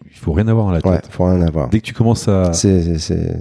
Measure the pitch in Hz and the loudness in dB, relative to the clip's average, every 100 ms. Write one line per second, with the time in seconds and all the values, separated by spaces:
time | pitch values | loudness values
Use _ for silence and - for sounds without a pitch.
0 | - - - 80 110 113 101 85 92 87 | -20 -10 -4 0 2 0 0 0 0 0
1 | - - 90 90 85 78 67 107 - - | -2 -2 0 2 0 0 -2 -2 -2 -2
2 | 117 117 - 95 90 82 101 92 85 82 | 0 0 0 0 0 2 2 2 2 -2
3 | - 82 82 82 | -2 -4 -4 -6